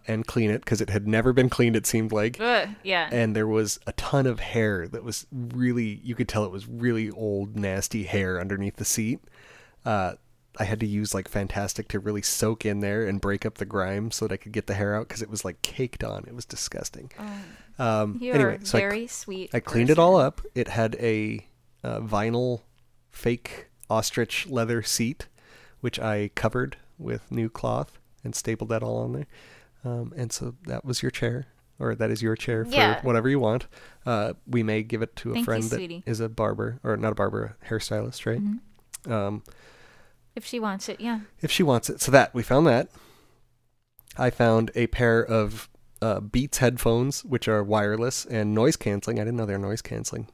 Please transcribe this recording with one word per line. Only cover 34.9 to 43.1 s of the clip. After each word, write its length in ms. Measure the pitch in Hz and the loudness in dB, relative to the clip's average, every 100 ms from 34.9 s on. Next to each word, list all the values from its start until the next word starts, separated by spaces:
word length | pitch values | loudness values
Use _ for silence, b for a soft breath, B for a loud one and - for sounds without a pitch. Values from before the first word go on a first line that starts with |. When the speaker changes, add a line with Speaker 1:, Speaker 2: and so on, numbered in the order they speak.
| 113 | -4
Speaker 1:
it 140 | 113 - | -4 -6
to 120 | 117 | -4
a 20 | 117 | -2
Speaker 2:
Thank 80 | |
you, 20 | 120 | 0
Speaker 1:
friend 180 | 113 | 0
that 120 | 113 117 | 0 -2
Speaker 2:
sweetie. 260 | 175 170 - | -4 -10 -6
Speaker 1:
is 140 | 113 | -4
a 80 | 113 | -4
barber, 520 | 113 107 104 110 120 | 0 0 0 -4 -4
or 140 | 117 107 | -2 0
not 160 | 110 | 0
a 20 | 107 | 0
barber, 400 | 104 107 110 - | 0 0 -6 -10
a 40 | - | -6
hairstylist, 560 | 113 - 110 110 - - | -4 -2 -4 -4 -6 -4
right? 160 | 113 | -2
Speaker 2:
Mm-hmm. 680 | 208 220 - - _ - - | -2 -4 -8 -20 _ -16 -4
Speaker 1:
Um, 300 | 113 101 104 - b b b b b b b _ - | -2 -2 -4 -10 b b b b b b b _ -16
Speaker 2:
If 100 | - | -8
she 140 | 240 | -4
wants 300 | 220 196 - | -4 -4 -8
it, 100 | - | -8
yeah. 220 | 226 226 208 - | -4 -6 -6 -8
Speaker 1:
if 80 | 156 | -2
she 140 | - | 2
wants 260 | 170 120 - | 4 4 2
it. 120 | - | -2
So 100 | - | 6
that, 220 | 135 117 | 8 8
we 100 | 123 | 2
found 240 | 117 131 160 | 2 6 6
that. 220 | 120 - b b | 6 2 b b